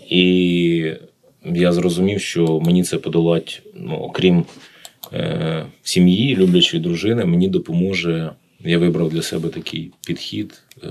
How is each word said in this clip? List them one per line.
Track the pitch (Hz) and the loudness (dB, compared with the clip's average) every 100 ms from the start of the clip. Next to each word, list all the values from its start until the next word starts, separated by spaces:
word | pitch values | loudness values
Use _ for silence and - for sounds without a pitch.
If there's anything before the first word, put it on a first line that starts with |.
| - | -2
І | 90 90 92 90 87 85 85 80 - - _ _ _ | 2 4 4 2 2 2 0 -2 -6 -14 _ _ _
я | 85 87 90 | -6 0 2
зрозумів, | 87 90 85 95 101 | 2 0 0 0 0
що | - 85 82 80 | -4 0 0 2
мені | 82 90 | 2 2
це | 87 85 | 2 -2
подолать, | 82 80 82 82 - - - | -2 0 2 0 -2 -14 -18
ну, | - - | -14 -10
окрім, | 80 - - 170 87 - - - - - _ - | -8 -8 0 2 4 0 -8 -20 -20 -20 _ -12
е, | 85 85 80 80 80 78 - | -8 -6 -4 -4 -6 -8 -12
сім'ї, | - 92 90 92 135 95 | -4 2 4 4 2 2
люблячої | 92 90 82 85 | 4 4 2 0
дружини, | 82 85 98 117 | -2 -2 -2 0
мені | 92 85 95 | 2 2 2
допоможе, | 90 73 82 95 95 85 82 80 - _ _ | 0 -2 0 0 0 -2 -2 -4 -10 _ _
я | 87 85 | -2 2
вибрав | 87 82 80 | 2 2 -2
для | 82 | -2
себе | - - 80 | -4 -6 -6
такий | 85 80 80 80 - - | -8 -10 -10 -12 -14 -10
підхід, | - - 107 - - _ - | -10 -8 -10 -10 -14 _ -18
е, | - | -16